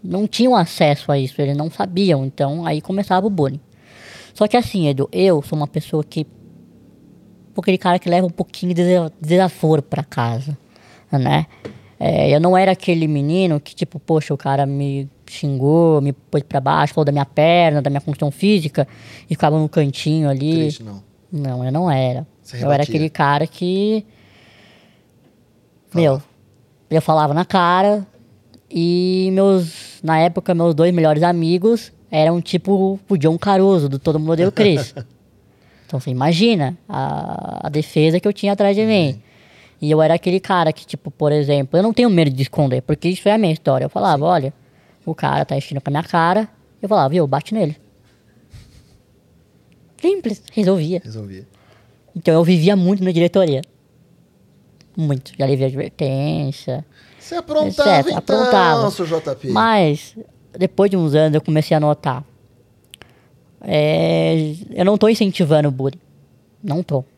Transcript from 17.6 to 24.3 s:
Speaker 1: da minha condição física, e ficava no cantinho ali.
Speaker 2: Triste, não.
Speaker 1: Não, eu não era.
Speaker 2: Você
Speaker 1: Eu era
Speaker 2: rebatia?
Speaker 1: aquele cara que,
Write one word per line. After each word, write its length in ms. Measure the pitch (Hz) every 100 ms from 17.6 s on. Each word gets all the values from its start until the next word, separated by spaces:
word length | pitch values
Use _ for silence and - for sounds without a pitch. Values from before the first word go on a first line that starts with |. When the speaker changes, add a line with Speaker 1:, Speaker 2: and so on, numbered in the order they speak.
| 165 147
Speaker 1:
da 80 | 135
minha 120 | 139
condição 280 | - 143 147
física, 560 | - 196 208 151 - 135 - - -
e 60 | -
ficava 280 | 160 156 156
no 100 | 156
cantinho 600 | - 143 139 156 156 147
ali. 220 | 135 147
Speaker 2:
Triste, 320 | 165 151 151
não. 180 | 110 98 _ _ _
Speaker 1:
Não, 320 | 160 139 127 127
eu 60 |
não 180 | 143 180
era. 380 | 135 127 127 156 _
Speaker 2:
Você 160 | - 120
Speaker 1:
Eu 20 | 135
era 20 | 143
Speaker 2:
rebatia? 120 | 147 165
Speaker 1:
aquele 140 | 156
cara 380 | 156 143 143 156
que, 580 | - 180 185 208 220 208 _ _